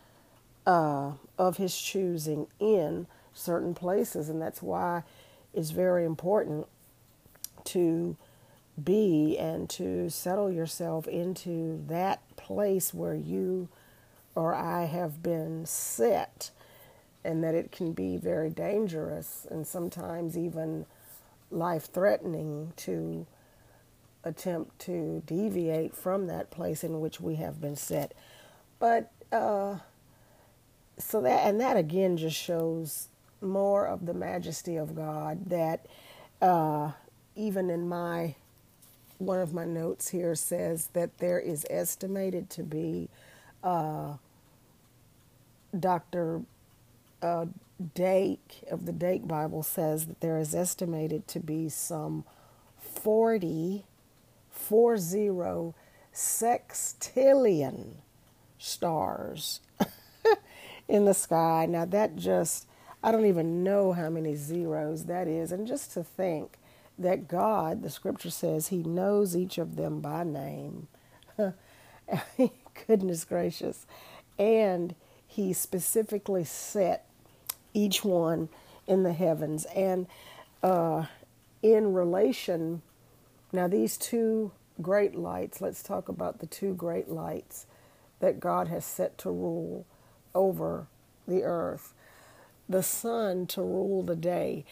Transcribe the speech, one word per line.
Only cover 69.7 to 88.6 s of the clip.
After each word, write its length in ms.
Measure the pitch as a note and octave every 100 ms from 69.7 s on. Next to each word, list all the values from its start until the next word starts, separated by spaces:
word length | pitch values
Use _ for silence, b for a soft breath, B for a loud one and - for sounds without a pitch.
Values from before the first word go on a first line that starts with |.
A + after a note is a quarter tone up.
| D#3+
them 260 | D#3+ D3+
by 220 | D3+ D#3
name. 640 | F3 D3 D3 D3 C#3+ - D3+ B B B B -
<laughs> 1500 | G3+ F3 - - - - - E3 - - B3+ - - - -
Goodness 380 | A3 F#3+ E3+ -
gracious. 600 | F3 F3 - - - - B B B B -
And 580 | G#3 A3 G#3+ F3+ F3 E3+ b b _
he 260 | - G3
specifically 920 | F3+ - F#3+ - A#3 G#3+ G#3 - F#3+
set 600 | E3 - - G#3 F#3 - - - - _ - - _
each 300 | G#3+ G#3 F#3+
one 460 | G#3 F3 E3 E3 D#3+ B B B -
in 160 | F#3+
the 100 | F#3
heavens. 520 | D#3+ F3+ D3+ D3+ D#3 - -
And, 320 | F#3+ F#3 F3+ B B B B _
uh, 420 | F#3 F3+ E3 D#3 D#3+ B - _ _ _
in 320 | A3 A3 G#3+
relation, 880 | F#3 F3 F3+ A#3 A#3+ - E3+ E3 E3 - _ _ _ _ _ -
now 160 | F#3 F3+
these 300 | G#3 A3 -
two 540 | - A#3 A3+ A3 G#3+ - _ -
great 340 | E3 G3+ G#3 -
lights, 460 | E3+ F3+ F#3+ -
let's 220 | F3+ F#3+
talk 260 | - G3 F3+
about 300 | F3+ F3+ -
the 80 | E3
two 260 | - G3
great 360 | F#3 E3+ F3 -
lights 560 | D#3+ E3 D#3+ - - - b b b b _
that 200 | F3+ -
God 280 | F3 F3